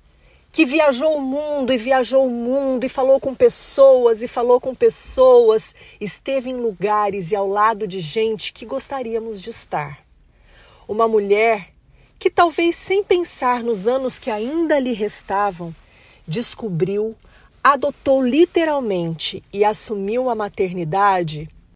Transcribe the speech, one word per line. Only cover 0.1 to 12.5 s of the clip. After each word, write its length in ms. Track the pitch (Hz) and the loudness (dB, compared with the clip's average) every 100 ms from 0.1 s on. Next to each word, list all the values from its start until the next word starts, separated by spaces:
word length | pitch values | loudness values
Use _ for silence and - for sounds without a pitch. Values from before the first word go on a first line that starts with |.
| _ _ _ _ | _ _ _ _
Que 120 | - | 0
viajou 520 | 277 302 302 240 311 302 | 0 4 2 2 0 -2
o 60 | |
mundo 520 | 262 277 302 294 247 | -4 -6 -4 -4 -2
e 40 | 254 | -2
viajou 460 | 233 262 247 262 262 | 2 0 2 2 2
o 20 | |
mundo 540 | 240 233 277 269 254 | -2 -2 -2 -2 -2
e 60 | 247 | -4
falou 300 | - 262 269 | -2 2 2
com 140 | 269 | 0
pessoas 880 | 254 240 - - - 269 254 240 220 | 2 2 2 -2 6 6 8 4 0
e 60 | 247 | -4
falou 340 | - 240 247 | -4 2 2
com 140 | 262 247 | 0 0
pessoas, 1000 | 233 - - - 254 247 226 220 - - - - | 0 2 -4 4 8 8 6 4 -2 -8 -20 -10
esteve 520 | 208 - - 269 247 | -6 -6 -4 -4 -4
em 100 | 254 | -6
lugares 680 | 233 180 196 208 208 196 165 | -6 -4 -2 0 0 -4 -4
e 40 | 202 | -2
ao 120 | 196 | -2
lado 400 | 202 214 214 208 | 2 2 0 -6
de 120 | 190 | -8
gente 540 | 156 226 220 214 - | -6 -2 -2 -4 -8
que 100 | - | -14
gostaríamos 800 | 240 269 - 277 226 226 226 202 | -10 -8 -6 -8 -6 -6 -8 -10
de 80 | 180 | -8
estar. 560 | - - 165 147 143 _ _ _ _ _ _ _ _ - | -8 -6 -6 -8 -12 _ _ _ _ _ _ _ _ -8
Uma 200 | 208 226 | -2 2
mulher 640 | 220 202 202 226 208 175 _ _ _ _ _ | 2 2 2 2 0 -6 _ _ _ _ _
que, 100 | 370 | -2
talvez 460 | - 349 | 2 2